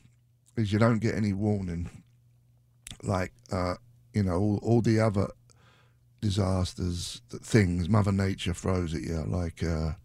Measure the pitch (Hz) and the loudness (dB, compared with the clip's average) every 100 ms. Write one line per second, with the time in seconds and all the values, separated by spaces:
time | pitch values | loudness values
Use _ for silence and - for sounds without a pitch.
0 | _ _ _ _ _ - 104 104 113 113 | _ _ _ _ _ -4 0 4 4 4
1 | 107 78 107 95 107 104 92 85 87 - | 0 0 -2 0 0 0 -2 -6 -8 -12
2 | - _ _ _ _ _ _ _ - - | -20 _ _ _ _ _ _ _ -20 -10
3 | 113 95 92 - - 92 90 90 - _ | -4 -2 -4 -10 -8 -4 -4 -6 -12 _
4 | _ 107 95 87 104 101 - 117 113 110 | _ -2 0 2 2 0 2 4 4 2
5 | 110 101 87 - _ _ _ _ _ _ | 2 0 -2 -6 _ _ _ _ _ _
6 | _ _ 107 98 95 95 87 - 90 87 | _ _ -2 0 0 0 -2 -4 -4 -4
7 | - - - - - - 92 87 85 110 | -8 -12 -16 -16 2 4 4 2 2 2
8 | 98 98 98 95 - 82 92 92 85 80 | 2 2 0 -2 -4 -4 -2 -2 -2 -4
9 | - 82 - 92 87 - 82 80 80 82 | -4 -4 -2 -2 -4 -4 -4 -2 -2 -6